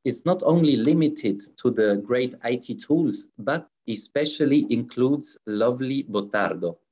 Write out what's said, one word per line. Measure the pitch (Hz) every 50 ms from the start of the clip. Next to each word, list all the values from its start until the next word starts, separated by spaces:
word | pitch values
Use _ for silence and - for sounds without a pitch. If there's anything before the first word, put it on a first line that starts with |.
| -
is | 131 123 - -
not | 170 185 180 -
only | 143 160 170 165 147 135
limited | 117 110 135 160 170 160 151 - - - 110 95 - - - _
to | - - 123 117
the | 113 110 104 101
great | 98 101 107 120 123 127 127 - - -
I | 117 123
T | 127 - - 117
tools, | - - - 151 165 165 131 101 - - _ _ -
but | 107 110 143 170 160 _ _ _ _ -
especially | 113 107 - - - 143 147 147 - - 151 135 139 147 - -
includes | 120 113 - - - 123 127 131 143 147 - - - - -
lovely | - 107 104 110 120 123 127 135 127 135 135 135
Botardo, | - 101 101 98 101 - 104 101 85 90 90 90 85 85 - _ _